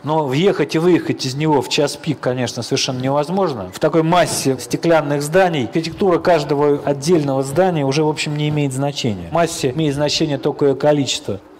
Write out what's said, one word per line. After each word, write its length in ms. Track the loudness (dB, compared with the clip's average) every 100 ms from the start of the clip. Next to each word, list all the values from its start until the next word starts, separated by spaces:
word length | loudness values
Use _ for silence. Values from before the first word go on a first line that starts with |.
но 220 | -2 -2 0
въехать 480 | 2 2 2 0
и 40 | 2
выехать 460 | 4 2 0 -4
из 100 | -4 -2
него 260 | 2 2
в 60 | 0
час 280 | 0 -2 -2
пик, 220 | -6 -4
конечно, 420 | -2 -2 -4 -4
совершенно 340 | -4 -2 -2 -2
невозможно. 720 | 0 0 0 0 -2 -4 -10
В 60 | -2
такой 240 | 2 2
массе 560 | 4 2 2 0 -2 -2
стеклянных 640 | -4 -2 2 2 2 -2
зданий 420 | 2 2 2 0 -2
архитектура 520 | -4 -4 -2 2 2
каждого 640 | 4 2 2 2 2 2
отдельного 580 | 0 -2 2 2 2 -2
здания 400 | 0 2 2 2 0
уже, 160 | 2
в 60 | 0
общем, 280 | 0 -4 -2
не 120 | 0
имеет 220 | 0 -2
значения. 540 | -2 -4 -2 -4 -4 -4
В 20 |
массе 380 | -2 0 0 -4
имеет 240 | 0 -2
значение 420 | 0 -2 0 -2 0
только 280 | -2 2 2
ее 80 | 2
количество. 640 | 2 2 0 -4 -6 -10 -12